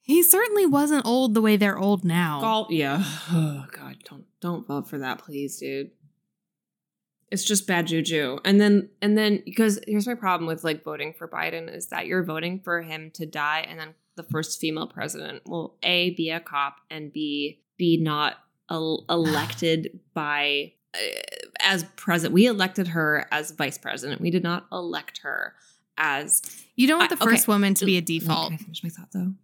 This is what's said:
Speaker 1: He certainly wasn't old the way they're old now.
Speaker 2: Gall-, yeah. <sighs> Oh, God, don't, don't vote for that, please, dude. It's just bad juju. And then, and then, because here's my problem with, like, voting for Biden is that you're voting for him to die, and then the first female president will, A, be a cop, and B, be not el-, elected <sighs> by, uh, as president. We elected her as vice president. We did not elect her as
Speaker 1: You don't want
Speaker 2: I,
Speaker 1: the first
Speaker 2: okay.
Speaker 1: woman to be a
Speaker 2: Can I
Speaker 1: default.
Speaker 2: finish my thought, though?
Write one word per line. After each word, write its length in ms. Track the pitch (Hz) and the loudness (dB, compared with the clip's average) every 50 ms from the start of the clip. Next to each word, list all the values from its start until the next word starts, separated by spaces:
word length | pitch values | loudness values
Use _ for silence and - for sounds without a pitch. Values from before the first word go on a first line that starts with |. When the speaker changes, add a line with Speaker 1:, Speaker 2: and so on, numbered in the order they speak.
Speaker 1:
He 220 | _ - 269 339 349 | _ 4 4 6 8
certainly 420 | 370 403 381 453 480 415 415 392 | 8 6 6 4 4 4 4 4
wasn't 400 | 339 277 285 294 294 302 285 247 | 6 6 4 4 4 2 2 2
old 280 | 220 240 254 262 254 208 | 2 2 2 4 4 4
the 80 | 226 220 | 4 6
way 140 | 214 214 | 6 6
they're 220 | 202 208 202 196 - | 6 6 4 2 2
old 260 | 185 202 202 190 - | 2 2 2 2 2
now. 360 | 175 165 170 175 160 151 143 | 2 2 2 2 0 0 -2
Speaker 2:
Gall-, 280 | 147 220 220 220 214 - | 0 0 0 0 0 0
yeah. 340 | 160 160 147 139 139 160 196 143 147 | 0 0 0 0 0 0 -2 -2 -4
<sighs> 140 | 156 - - | -10 -6 0
Oh, 360 | 170 165 160 151 143 135 135 139 | 2 2 2 2 -2 -6 -12 -14
God, 260 | - - 139 135 131 - - - | -16 -16 -16 -16 -18 -18 -20 -20
don't, 160 | 147 139 - _ _ _ | -20 -20 -20 _ _ _
don't 260 | - 175 175 160 - | -8 -8 -8 -8 -8
vote 220 | - 139 143 - - | -6 -6 -8 -6 -8
for 80 | - 143 | -10 -10
that, 200 | 135 127 127 - | -8 -8 -8 -10
please, 400 | - - 151 139 143 139 135 - | -10 -12 -10 -8 -8 -8 -8 -10
dude. 320 | - 135 135 139 139 - _ _ _ _ _ _ _ _ _ _ _ _ _ _ _ _ _ _ _ _ _ _ _ _ _ _ _ _ | -10 -8 -8 -8 -8 -10 _ _ _ _ _ _ _ _ _ _ _ _ _ _ _ _ _ _ _ _ _ _ _ _ _ _ _ _
It's 140 | - 190 - | -6 -4 -2
just 220 | - 214 196 - | 0 0 0 0
bad 200 | - 185 175 170 165 | 0 0 0 0 0
juju. 500 | 165 160 160 160 165 156 147 127 131 147 - | 0 0 0 0 0 0 0 -2 -4 -4 2
And 120 | 185 196 202 | 4 6 8
then, 300 | 208 208 208 202 190 - _ _ - | 8 8 6 6 4 0 _ _ 0
and 160 | 208 208 214 | 2 2 4
then, 240 | 214 208 208 - - | 4 2 2 0 -2
because 340 | - 185 - 226 220 202 202 - | -6 0 2 4 4 2 0 -2
here's 200 | - 208 208 208 | -2 -2 -2 -2
my 80 | 247 240 | -2 -6
problem 320 | 240 226 190 180 170 170 160 | -4 0 0 0 0 0 -4
with, 160 | 160 160 - | -4 -4 -2
like, 180 | 165 156 156 - | -4 -4 -2 -4
voting 300 | 156 151 147 147 151 160 | -10 -8 -6 -8 -8 -8
for 160 | - 170 165 | -12 -16 -10
Biden 420 | - 170 165 165 165 165 165 - | -6 -6 -4 -4 -6 -8 -10 -12
is 180 | - - 175 - | -12 -14 -12 -8
that 180 | - 170 175 | -8 -8 -6
you're 180 | - 185 185 175 | -2 -2 -2 0
voting 360 | 175 156 160 160 175 180 190 190 | -2 -4 -4 -4 -6 -6 -6 -6
for 160 | - 175 170 | -4 -4 -4
him 300 | 170 160 156 156 156 160 _ | -4 -6 -12 -12 -12 -16 _
to 100 | - 165 | -12 -12
die, 400 | 156 151 156 147 147 151 160 160 - | -10 -6 -4 -2 -2 -2 -2 -4 -6
and 100 | 170 165 | -10 -14
then 160 | 160 156 160 _ _ _ _ | -16 -16 -18 _ _ _ _
the 60 | - 160 | -18 -10
first 360 | - - 156 160 160 - - | -6 -6 -4 -4 -6 -6 -4
female 280 | - 160 156 156 160 | -2 -2 -2 -2 -6
president 560 | 160 - - - 151 156 156 151 151 - - _ | -8 -8 -10 -8 -8 -8 -10 -12 -12 -12 -14 _
will, 300 | - 170 170 160 - _ _ - | -10 -8 -8 -8 -10 _ _ -2
A, 280 | - 180 175 175 180 175 | 0 2 2 0 0 -2
be 160 | - 165 160 | -2 -4 -4
a 100 | 160 170 | -4 -6
cop, 360 | 165 - - 143 143 139 - _ _ _ | -8 -6 -4 -4 -4 -4 -6 _ _ _
and 220 | 160 156 151 147 143 | -14 -12 -12 -10 -8
B, 480 | 156 156 147 147 147 147 147 151 _ _ _ _ | -6 -6 -4 -4 -4 -6 -6 -8 _ _ _ _
be 220 | _ 180 170 165 165 | _ 2 4 4 4
not 380 | 160 156 151 147 151 147 - - _ _ _ _ _ - | 2 0 0 0 -2 -2 -4 -6 _ _ _ _ _ -8
el-, 340 | 175 165 160 160 160 - - - | -6 -4 -2 -2 -4 -4 -2 -2
elected 880 | 165 170 165 160 151 151 147 - - - - 165 160 165 156 - - - _ | 0 0 2 2 2 0 -2 -4 -6 -2 0 0 0 0 -2 -6 -12 -14 _
<sighs> 80 | _ _ | _ _
by, 580 | 165 151 147 147 147 143 147 143 143 143 - _ _ _ _ - | -8 -4 -4 -2 0 0 0 0 -2 -4 -6 _ _ _ _ -10
uh, 40 | 85 107 87 - - - - - - - - _ - | -6 -6 -6 -6 -6 -10 -10 -12 -14 -14 -14 _ 0
as 240 | - 190 196 185 165 - _ | 2 2 2 2 -2 -6 _
president. 360 | - - - 170 175 165 - 107 | -8 -2 0 0 2 2 4 6
We 140 | 180 214 | 8 8
elected 420 | 247 233 202 185 185 190 - 190 175 | 8 6 2 0 0 0 -2 -4 -2
her 400 | 165 170 160 151 151 147 - - | 0 0 2 2 2 0 0 -2
as 200 | - 151 151 156 | -4 -4 -4 -6
vice 260 | 156 151 151 135 135 | -6 -4 -4 -4 -4
president. 460 | - _ - - - - 139 - - 175 | -8 _ -8 -8 -8 -6 -8 -6 -2 -2
We 80 | 170 | 0
did 120 | 170 180 175 | 0 0 0
not 240 | 170 170 - - _ - | 0 -4 -4 -6 _ -10
elect 460 | 185 180 170 170 151 151 - - - | -8 -8 -6 -6 -6 -8 -8 -14 -12
her 360 | - 147 - - - - _ _ _ _ _ _ _ _ _ - | -10 -8 -6 -6 -6 -8 _ _ _ _ _ _ _ _ _ -2
as 420 | 156 151 139 139 147 165 - - - - - - - _ _ | 0 0 0 -2 0 0 0 0 0 -4 -16 -18 -20 _ _
Speaker 1:
You 120 | - 247 262 | 2 4 4
don't 100 | 311 339 | 6 4
want 140 | 339 - - | 4 2 2
Speaker 2:
I, 40 | |
Speaker 1:
the 80 | - - | 2 4
first 200 | 226 226 226 - | 4 4 4 4
Speaker 2:
okay. 80 | - 208 | 4 4
Speaker 1:
woman 220 | 202 202 196 196 | 4 4 4 2
to 100 | - 196 | 2 2
be 140 | 196 190 180 | 2 2 2
a 20 | |
Speaker 2:
Can 40 | 170 | 2
I 120 | - 170 160 | 0 -2 -2
Speaker 1:
default. 340 | 165 160 156 160 165 156 165 | 0 0 0 0 -2 -4 -6
Speaker 2:
finish 280 | 156 - - 160 - - | -8 -10 -12 -14 -10 -10
my 60 | 170 | -10
thought, 200 | - - 175 - - | -10 -12 -20 -10 -6
though? 220 | 190 180 185 190 190 | -4 -4 -4 -4 -6